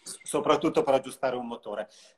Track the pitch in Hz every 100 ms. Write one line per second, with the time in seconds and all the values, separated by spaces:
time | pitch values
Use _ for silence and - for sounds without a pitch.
0 | - - - 156 143 143 160 160 143 135
1 | 131 - 135 123 120 117 110 104 101 -
2 | -